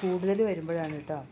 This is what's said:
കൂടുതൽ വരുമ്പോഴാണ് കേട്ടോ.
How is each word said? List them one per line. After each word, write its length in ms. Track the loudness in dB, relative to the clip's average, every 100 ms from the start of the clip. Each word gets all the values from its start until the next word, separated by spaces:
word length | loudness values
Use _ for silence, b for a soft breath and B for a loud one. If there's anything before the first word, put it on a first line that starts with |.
കൂടുതൽ 360 | 0 2 2 4
വരുമ്പോഴാണ് 520 | 2 2 -2 -2 -2 -4
കേട്ടോ. 220 | -6 -6 -6